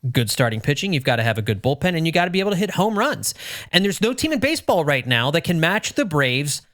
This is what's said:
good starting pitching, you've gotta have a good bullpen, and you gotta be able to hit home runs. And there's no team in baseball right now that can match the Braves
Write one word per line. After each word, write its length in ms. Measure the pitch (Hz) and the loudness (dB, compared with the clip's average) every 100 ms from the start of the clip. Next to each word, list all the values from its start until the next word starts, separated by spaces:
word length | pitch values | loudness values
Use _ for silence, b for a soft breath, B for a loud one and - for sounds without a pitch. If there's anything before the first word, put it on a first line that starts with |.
| 131 | 0
good 180 | 127 110 | 0 0
starting 300 | - 123 110 | 0 0 0
pitching, 320 | 127 139 196 | -2 -2 0
you've 100 | 160 | -2
gotta 220 | 127 120 | 0 0
have 120 | 117 110 | 2 0
a 60 | |
good 180 | 107 104 | -2 -2
bullpen, 360 | 123 143 180 170 | 0 0 0 0
and 100 | 160 | 0
you 60 | |
gotta 180 | 165 180 | 2 0
be 80 | 185 | 0
able 140 | 196 | 0
to 40 | 190 | 0
hit 140 | 202 | -2
home 260 | - 202 208 | 0 0 2
runs. 380 | 262 277 - - B B B | 0 -2 -6 -8 B B B
And 120 | 175 | 0
there's 160 | 196 190 | 2 0
no 120 | 214 | -2
team 200 | 254 311 | 0 -2
in 60 | 302 | 0
baseball 460 | 262 320 - 208 | 0 -2 0 2
right 200 | 147 139 | 2 0
now 280 | 123 120 123 | 2 2 2
that 80 | 160 | 0
can 180 | 165 175 | 0 2
match 360 | 160 202 - | 2 2 -2
the 100 | - | -2
Braves 580 | 254 151 135 127 147 - _ | 0 2 2 0 -2 -6 _